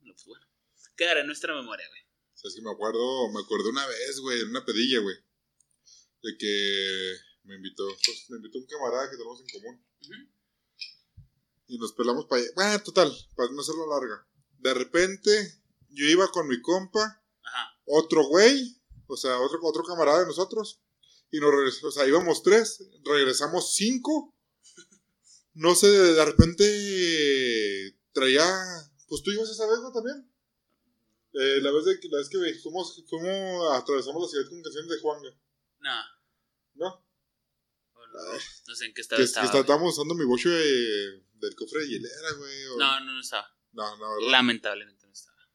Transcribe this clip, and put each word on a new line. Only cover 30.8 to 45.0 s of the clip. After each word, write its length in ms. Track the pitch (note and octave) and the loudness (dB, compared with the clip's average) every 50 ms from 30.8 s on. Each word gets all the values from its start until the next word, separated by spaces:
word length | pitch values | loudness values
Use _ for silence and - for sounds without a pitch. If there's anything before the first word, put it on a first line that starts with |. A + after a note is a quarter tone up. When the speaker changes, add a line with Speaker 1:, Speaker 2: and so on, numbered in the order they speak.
| _ _ _ _ _ _ _ _ _ _ - | _ _ _ _ _ _ _ _ _ _ -4
Speaker 2:
Eh, 260 | C#3 C3 C3+ C#3 C#3 | -2 0 2 2 2
la 100 | C#3 C#3+ | 2 2
vez 140 | C#3+ D3+ D#3 | 0 2 2
de 140 | F#3+ F#3 F#3 | 2 0 -2
que, 80 | - E3 | -4 -4
la 80 | C#3+ C#3+ | -4 -4
vez 100 | C#3 C#3+ | -4 -2
que 80 | - F#3+ F3 D#3+ C#3 - | -4 -2 -2 -2 -4 -6
fuimos, 420 | - D#3 D#3+ F#3 F3 - - - - - | -10 -10 -8 -8 -8 -10 -12 -18 -14 -10
fuimos, 680 | E3 D#3+ E3+ F#3 F#3+ G3 F#3+ F#3+ F3+ F3 E3+ D#3 C#3 | -10 -6 -4 -4 -4 -4 -4 -6 -4 -2 0 0 0
atravesamos 460 | B2+ B2+ - C#3+ C3+ A#2 C3 C#3+ E3+ F3 | 0 0 0 -2 -2 -2 -4 -6 -6 -6
la 60 | D#3 | -6
ciudad 200 | D#3 C#3 C3+ - | -4 -6 -6 -6
con 120 | F3 E3+ E3 | -8 -16 -16
canciones 260 | D#3 C3+ D3+ E3 E3+ | -14 -12 -12 -10 -8
de 100 | E3 D3+ | -8 -6
Juanga. 300 | - D3+ D3 D3 C#3 B2+ - _ _ _ _ _ _ _ _ _ | -4 -4 -6 -6 -8 -18 -20 _ _ _ _ _ _ _ _ _
Speaker 1:
No. 220 | C#3+ C3+ B2 A2+ G#2+ - _ _ _ _ _ _ _ _ _ _ _ _ _ | -8 -8 -8 -8 -8 -12 _ _ _ _ _ _ _ _ _ _ _ _ _
Speaker 2:
¿No? 300 | C#3 E3 F#3 F3+ - _ _ _ _ _ _ _ _ _ _ _ _ _ _ _ _ _ _ _ | -10 -10 -10 -10 -12 _ _ _ _ _ _ _ _ _ _ _ _ _ _ _ _ _ _ _
Speaker 1:
Oh, 140 | A#2+ A#2 A#2 | _ -20 -20
no, 240 | A2+ - - - A#2 | -18 -16 -14 -12 -12
Speaker 2:
Ay. 60 | - - - - - _ A#2+ | -12 -12 -14 -18 -20 _ -16
Speaker 1:
no 80 | A#2 | -14
sé 100 | A2+ A#2+ | -12 -12
en 80 | A2 - | -12 -10
qué 80 | B2 | -12
estado 180 | A2+ - - C#3 | -8 -2 2 2
Speaker 2:
Que, 60 | B2+ | 2
Speaker 1:
estaba, 200 | A#2 - A2+ G#2 G2+ | 2 2 0 0 2
Speaker 2:
que 40 | |
Speaker 1:
güey. 100 | G#2 C#3 | 4 2
Speaker 2:
estábamos 320 | C3 C3 C#3+ D3+ E3+ F3 D#3 | 4 4 4 2 2 0 -2
usando 220 | C3+ D3 D#3 E3+ | -2 -4 -4 -4
mi 100 | E3+ D3+ | -2 0
bocho 240 | B2 B2 A#2+ - F3 | 2 2 2 2 0
de, 760 | F3 E3 D#3+ C#3+ C3+ B2 A#2+ A2+ G#2+ G#2 G2+ G2 G2 F#2+ _ _ _ | 2 2 2 2 2 2 0 -2 -2 -4 -4 -6 -10 -16 _ _ _
del 200 | A2 G#2+ G#2 - | -10 -10 -8 -8
cofre 260 | - A2+ - - D#3 | -8 -12 -8 -8 -8
de 80 | D3+ C#3 | -6 -6
hielera, 420 | A2+ - A#2 A#2+ C3 D3 D#3+ D#3+ D3+ C#3+ | -8 -10 -10 -12 -14 -12 -10 -10 -10 -10
güey, 280 | C#3+ C#3 C#3 C#3 C3+ C3 | -12 -18 -16 -16 -14 -10
o 100 | B2+ A#2+ | -6 -2
Speaker 1:
No, 220 | C#3 C3+ C3+ C3+ | 0 0 0 -2
no, 120 | C3+ C3 C3 | -4 -8 -14
no 60 | C3 | -14
estaba. 320 | B2+ - A#2+ G#2+ G2+ - _ _ _ _ - | -12 -10 -8 -8 -8 -10 _ _ _ _ -12
Speaker 2:
No, 240 | A2+ G#2+ G#2 G#2+ G#2+ | -10 -10 -8 -10 -10
no, 180 | G#2+ A2 G#2+ | -10 -8 -6
¿verdad? 160 | G#2+ A2 B2+ | -4 0 4
Speaker 1:
Lamentablemente 760 | C3 B2+ B2 A#2+ A#2 A2 - G#2+ G2+ G#2 G#2 G#2 _ _ | 4 4 4 4 2 -2 -4 -6 -8 -8 -12 -18 _ _